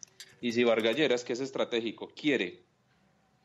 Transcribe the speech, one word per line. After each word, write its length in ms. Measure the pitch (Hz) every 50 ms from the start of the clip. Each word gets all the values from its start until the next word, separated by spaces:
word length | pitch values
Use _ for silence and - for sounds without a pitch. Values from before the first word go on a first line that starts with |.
| - - _ - - - - _
Y 120 | - 120
si 120 | 113 117 123
Vargas 320 | 117 113 113 107 113 113
Lleras, 280 | 143 156 131 123 120 -
que 100 | - 131
es 60 | 117
estratégico, 680 | 135 131 - - 113 - - 113 113 123 120 - 101 -
quiere 520 | - - - 151 139 110 98 90 90 - - _ _ _ _ _ _ _ _ _ _ _ _ _ _ _ _